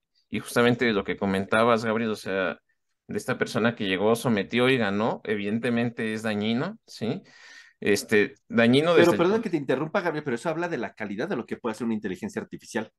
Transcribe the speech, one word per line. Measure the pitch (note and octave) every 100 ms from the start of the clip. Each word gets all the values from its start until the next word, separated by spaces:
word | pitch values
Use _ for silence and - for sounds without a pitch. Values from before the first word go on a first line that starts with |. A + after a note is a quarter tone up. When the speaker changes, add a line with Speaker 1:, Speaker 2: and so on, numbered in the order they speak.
| _ _ _
Speaker 1:
y | G#2
justamente | - B2+ A#2+ B2 A#2+
lo | G2+
que | F#2+ F2+
comentabas, | G2+ F#2+ G2 A2 A#2 A2+
Gabriel, | A#2 A2 A#2
o | G2+
sea, | G#2+ F#2+ F#2 - _ _ _ _ -
de | G#2
esta | - -
persona | G#2+ A#2 A2 A2+
que | G2+
llegó, | F#2 G#2 A#2
sometió | C3+ G#2 F2 A#2 B2+
y | C3
ganó, | G#2 G2+ A2+ F3+
evidentemente | - G#2 G2+ A2+ B2 A#2 A#2+ A#2 A2
es | A2
dañino, | A2 G#2 G#2+ A#2 E3+ A3 -
¿sí? | - A2 F3 - - - - - -
Este, | - G2 - G#2+ G2+ - -
dañino | A2+ A#2 C3 D#3+
Speaker 2:
Pero | E3+ F3
Speaker 1:
desde | F3
el |
Speaker 2:
perdón | F3
Speaker 1:
punto | A3
Speaker 2:
que | A3+
te | E3
interrumpa, | C3+ C3 D#3+ G3+
Gabriel, | F3 D3+
pero | D3+
eso | A#2 F3
habla | D#3 F3
de | D#3
la | G2+
calidad | - G#2 G2+ D#3+
de | D#3+
lo | G#2+
que | A2+
puede | A#2
hacer | A2 A#2
una |
inteligencia | A2 G#2 F#2 G#2+ A2
artificial. | F#2 - - A2+ -